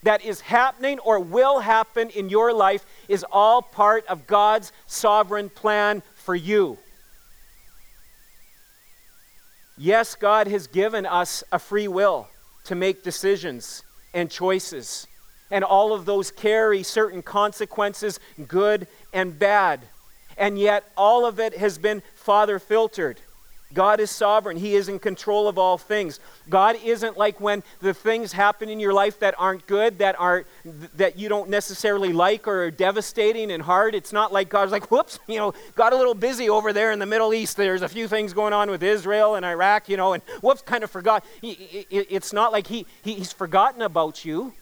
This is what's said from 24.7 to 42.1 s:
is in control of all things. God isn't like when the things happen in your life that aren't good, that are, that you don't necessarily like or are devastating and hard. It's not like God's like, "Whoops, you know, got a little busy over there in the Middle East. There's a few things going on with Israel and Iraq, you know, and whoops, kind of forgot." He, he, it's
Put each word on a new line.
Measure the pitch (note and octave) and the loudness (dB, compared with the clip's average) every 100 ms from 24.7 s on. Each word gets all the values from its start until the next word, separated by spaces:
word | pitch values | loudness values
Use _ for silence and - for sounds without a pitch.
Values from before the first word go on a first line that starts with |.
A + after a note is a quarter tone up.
is | G3+ G3 | 0 0
in | G3 | -6
control | G#3+ F#3+ - G#3 G#3 | -6 -6 -2 0 0
of | F#3+ | 2
all | F#3 F3+ | 2 2
things. | - G#3+ F#3 - - - - | -2 -4 -4 -10 -20 -20 -2
God | F#3 G3+ A#3 | 2 4 2
isn't | A3+ A#3 A3+ F#3+ | -2 -4 -4 0
like | G#3+ - | -2 0
when | G3+ G3+ - - | -4 -4 -6 -6
the | F#3+ | -4
things | F#3 A3 A3+ A3 | -2 -2 -2 -4
happen | F3 G3+ G#3 A3 | 0 2 2 -6
in | G#3+ | -4
your | G#3 | 2
life | G3 G3+ G3+ | 2 2 0
that | G3+ F#3+ | -2 0
aren't | F3+ F#3 - | -2 -2 -2
good, | G3+ A3 F#3 | 0 0 2
that | G3+ F#3 | 0 2
are, | F3+ F3+ - - E3 D#3 E3 D3+ | 0 0 -2 -18 -20 -18 -20 -2
that | F#3+ F3+ | -2 -2
you | G#3 | -4
don't | G#3 F#3+ | -4 -2
necessarily | G3+ - F#3+ G#3+ G3+ G3 | -4 -4 -4 -2 0 0
like | E3+ F3+ G#3 G#3+ | 2 2 2 -2
or | G3 | -2
are | F3 | -2
devastating | D#3+ F#3 G3+ - - G#3+ A3+ G#3+ | 0 -2 0 -6 0 0 0 -4
and | E3+ | -6
hard. | D#3 F3+ A3 | 0 2 2
It's | G#3+ - | 0 -4
not | G#3 G#3+ | -2 0
like | G3 F#3+ | 0 0
God's | G3+ G3 | 0 0
like, | G#3 - | -2 2
"Whoops, | A#3+ - - - | 2 2 -6 -10
you | A3 | -4
know, | G#3 - - - | -4 -6 -14 2
got | A3+ | 4
a | B3+ | 4
little | B3+ A3 | 2 2
busy | A#3 B3 A#3 | -2 -2 0
over | G#3+ G#3+ | 2 2
there | G#3 A3 | 0 0
in | G#3 | 0
the | G3 | -2
Middle | A3 A3 A3 | 0 0 0
East. | A3 - | -4 -2
There's | G3 F#3 | 0 0
a | F3 | -4
few | F#3 A3+ | -6 -4
things | G#3+ G#3+ | -4 -4
going | F3+ G#3 | -2 0
on | G#3 G#3 | 0 0
with | F#3 | 0
Israel | F3+ G#3+ F3+ G#3 G#3+ G#3+ | 0 0 0 2 2 2
and | F3+ | -4
Iraq, | E3+ F#3 G#3 - | 0 2 2 0
you | G3 | 0
know, | F#3 | 0
and | F3+ - - | 0 -6 -4
whoops, | G3+ C4+ | 0 0
kind | - A#3+ | 0 -6
of | G#3+ | -4
forgot." | F#3+ F#3 G#3+ - - | -4 0 0 -2 -16
He, | A#3 | -16
he, | F#3+ F#3+ F3+ F#3+ | -16 -16 -16 -6
it's | G3 G3 | -4 -2